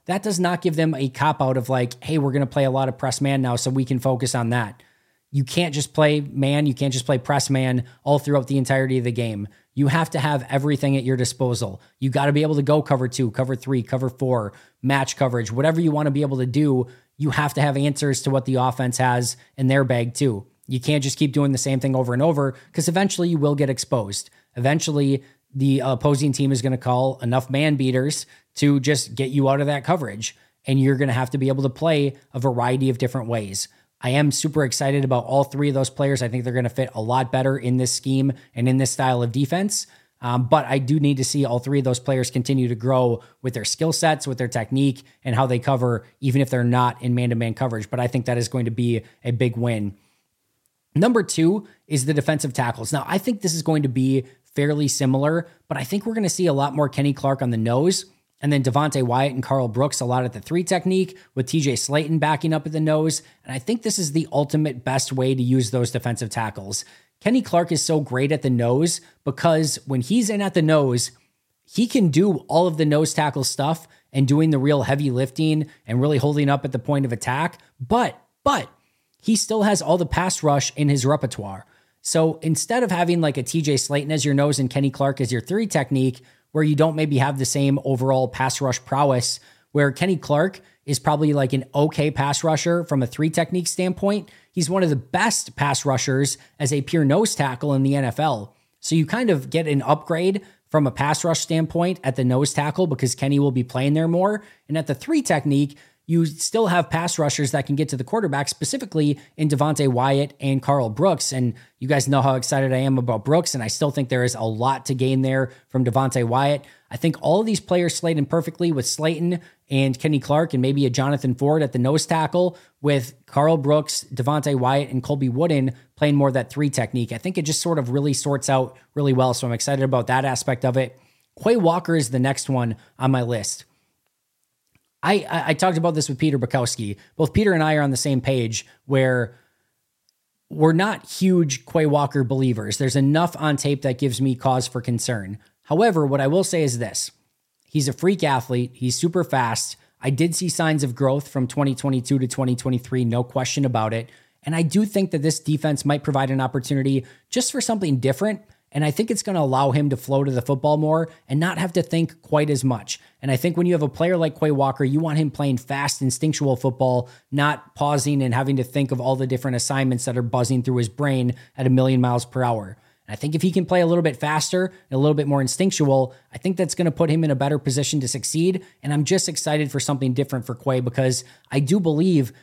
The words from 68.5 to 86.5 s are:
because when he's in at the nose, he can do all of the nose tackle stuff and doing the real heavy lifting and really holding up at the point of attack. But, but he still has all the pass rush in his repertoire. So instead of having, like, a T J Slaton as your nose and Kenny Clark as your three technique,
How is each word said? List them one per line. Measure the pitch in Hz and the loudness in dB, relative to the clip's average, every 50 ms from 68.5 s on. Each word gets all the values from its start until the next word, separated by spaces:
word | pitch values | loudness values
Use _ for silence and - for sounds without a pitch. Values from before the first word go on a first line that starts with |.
| 127 120 120 117 123 135 160 170 - - - - _ _ - | 2 2 2 2 2 2 2 0 -2 -4 -8 -16 _ _ -6
because | 143 127 - - 170 160 156 160 151 - - - | -6 -4 0 2 2 4 4 2 0 -2 -6 -6
when | - 139 127 | -4 -2 -2
he's | 120 - 202 247 233 190 | 0 0 0 0 0 0
in | 214 202 | 0 -2
at | 202 190 - | -2 0 0
the | 180 160 | 2 2
nose, | 156 160 151 143 131 123 123 117 - - _ _ _ _ _ _ _ _ _ _ | 4 4 4 4 2 2 0 -2 -4 -8 _ _ _ _ _ _ _ _ _ _
he | _ - - 240 | _ -2 -2 0
can | 233 - 269 202 165 | 2 2 4 4 4
do | 131 151 190 208 180 135 - - | 4 4 4 4 2 0 -2 0
all | - 160 175 | 2 2 2
of | 180 165 151 | 2 2 0
the | 160 | 2
nose | 151 147 147 156 151 - | 2 4 2 2 2 0
tackle | - 151 147 - 143 131 | 0 0 0 0 -2 -4
stuff | - - - 135 147 165 160 - - _ _ _ _ | -4 -2 -2 -2 -2 -2 -4 -6 -16 _ _ _ _
and | - 135 135 | 0 0 2
doing | 123 139 147 160 160 | 4 4 4 4 4
the | 151 135 | 2 2
real | 131 143 151 139 120 | 2 2 2 2 2
heavy | 113 139 143 147 139 | 0 0 0 0 0
lifting | 123 123 135 135 - - 156 156 156 156 151 151 - _ _ | 0 0 -2 -2 -2 -2 0 0 0 0 -2 -6 -10 _ _
and | - 110 123 | -4 -2 0
really | 131 147 151 | 2 2 2
holding | 135 123 143 147 147 143 139 | 2 2 2 2 2 2 2
up | 143 139 - | 2 0 -2
at | 139 127 | -4 -6
the | 127 | -6
point | - - 147 139 135 | -4 -2 0 0 0
of | 123 117 | -2 -4
attack. | 107 - - 127 139 160 175 - - _ _ _ - | -4 -4 -4 -2 -2 -2 -4 -6 -10 _ _ _ -10
But, | 131 120 214 240 240 - - - _ _ _ _ - | -4 0 2 2 2 0 -4 -10 _ _ _ _ -2
but | 277 277 202 123 - _ _ _ _ _ _ _ _ _ _ | 0 0 0 -2 -6 _ _ _ _ _ _ _ _ _ _
he | - - 226 | -2 0 0
still | 214 - - 220 220 202 | 0 0 -2 0 0 2
has | 214 208 156 147 | 2 2 2 2
all | 143 165 185 | 2 2 2
the | 170 | 0
pass | 139 - - 175 185 175 - - | 0 -2 -2 -2 -2 -2 0 2
rush | 151 143 143 135 - - | 2 2 2 0 -2 -2
in | - 151 143 | 0 2 2
his | 143 135 120 | 2 2 2
repertoire. | 135 147 143 139 123 - - 104 98 95 95 - _ _ _ _ _ _ _ | 2 0 0 -2 -4 -6 -8 -10 -10 -10 -14 -16 _ _ _ _ _ _ _
So | - - - 170 160 165 151 - | -8 -2 0 2 2 2 0 -2
instead | - 160 160 151 - - 226 247 247 | -2 -2 0 0 -2 -2 -2 0 0
of | 202 | 0
having, | 185 170 175 170 175 170 | 2 0 2 2 2 2
like, | 160 151 131 | 2 0 0
a | 135 120 | -2 -4
T | - - 165 | -4 -2 -2
J | 156 147 143 | 0 0 0
Slaton | 131 - - 143 139 - 147 | 0 0 0 -2 -2 -2 -2
as | 156 151 123 | -2 0 0
your | 147 139 | 2 2
nose | 139 143 147 143 139 | 2 4 2 2 0
and | 135 120 | 0 -2
Kenny | - 143 139 139 | 0 0 0 0
Clark | 131 - 143 139 135 - | 0 0 -2 0 0 -2
as | 139 117 | -2 -2
your | 127 117 107 | -2 -4 -4
three | - 180 214 226 | -2 -2 -2 -2
technique, | 196 - 156 135 - 143 135 131 131 127 - - _ _ _ _ _ | 0 0 -2 0 0 0 0 0 0 -2 -4 -12 _ _ _ _ _